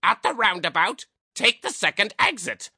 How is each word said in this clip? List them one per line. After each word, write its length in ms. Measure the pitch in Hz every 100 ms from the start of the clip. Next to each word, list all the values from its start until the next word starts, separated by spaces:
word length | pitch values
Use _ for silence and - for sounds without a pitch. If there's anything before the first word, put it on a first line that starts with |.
At 200 | 175 220
the 100 | -
roundabout, 720 | 269 220 180 175 165 175 - - _ _
take 260 | - 240 -
the 100 | -
second 420 | - 160 - 208 -
exit 520 | - 285 175 107 -